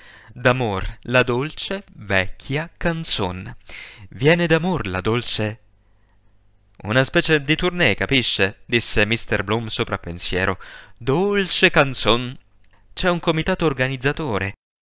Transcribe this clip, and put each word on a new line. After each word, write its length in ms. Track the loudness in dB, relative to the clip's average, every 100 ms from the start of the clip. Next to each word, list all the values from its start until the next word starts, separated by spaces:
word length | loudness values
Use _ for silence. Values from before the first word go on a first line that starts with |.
| -20 -20 -20
D'amor, 680 | 0 2 4 2 0 -2 -6
la 200 | 0 2
dolce, 600 | 4 2 -2 -6 -6 -6 -8
vecchia 760 | -14 -2 0 0 -4 -6 -6 -6 -2
canzone. 800 | -2 0 -2 -2 -2 -4 -10 -14 -16 -16 -16 -18 -16
Viene 360 | 0 4 4 4
d'amor 400 | 2 2 -2 -2
la 160 | -2
dolce». 600 | 0 0 0 -2 -2 -6 _ _ _ _ _ _ _ _ _ _ _ -10
«Una 200 | 0 2
specie 400 | 2 2 2 2
di 120 | 2 0
tournée, 400 | 0 2 2 2
capisce?» 680 | 2 2 2 2 0 -2 -2
disse 400 | 0 2 2 2
mister 380 | 2 0 -2
Bloom 240 | 0 -2 -2
sopra 300 | -4 -4 -4
pensiero. 600 | -6 -6 -2 0 -2 -4 -14 -20 -20 -8
«Dolce 760 | 0 2 2 0 0 2 2
canzone. 680 | 4 2 2 2 2 0 -10 -18 _ -20 _ -16
C'è 160 | -4 0
un 100 | 0
comitato 460 | 0 0 0 0 0
organizzatore, 880 | 0 -2 0 -2 -2 -2 -2 -4 -8 _ _